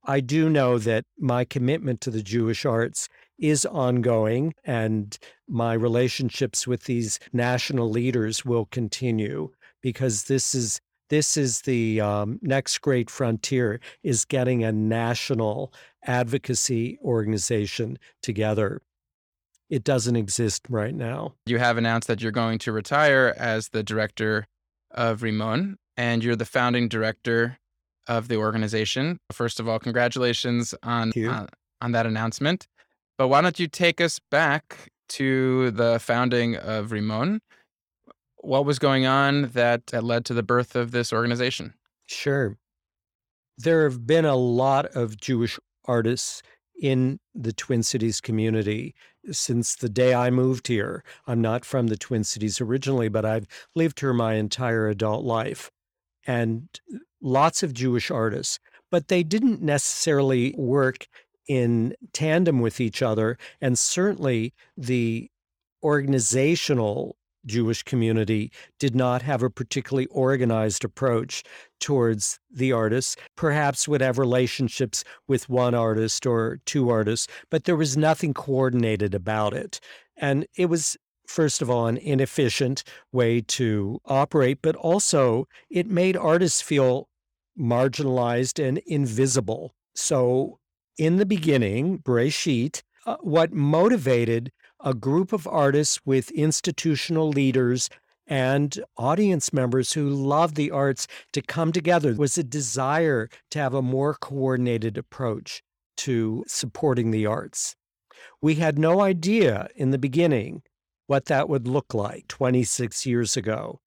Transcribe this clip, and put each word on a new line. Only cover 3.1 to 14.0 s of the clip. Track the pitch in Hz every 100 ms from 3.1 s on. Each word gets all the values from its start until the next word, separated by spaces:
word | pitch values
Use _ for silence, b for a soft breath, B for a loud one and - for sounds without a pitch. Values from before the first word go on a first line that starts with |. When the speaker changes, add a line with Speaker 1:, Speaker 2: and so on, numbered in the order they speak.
| b b _
Speaker 1:
is | 156 147 -
ongoing, | 165 127 123 120 113 107 120 160 -
and | - 117 110 110 101 - B B -
my | 120 117
relationships | 113 117 117 127 - 127 - 127 - 127
with | 123 -
these | 120 110 - B
national | 123 120 123 - 131 117
leaders | 113 123 123 107 110
will | 127 120 107
continue, | 127 110 - 127 110 104 143 156 _ b _
because | 131 113 131 104
this | - 135 - 135
is, | 113 - _ _ _
this | 151 143 156
is | 135 120
the, | - 120 113 110
um, | 104 104 104 -
next | 180 135 - -
great | - 127 113
frontier, | - 123 110 - 131 117 110 B B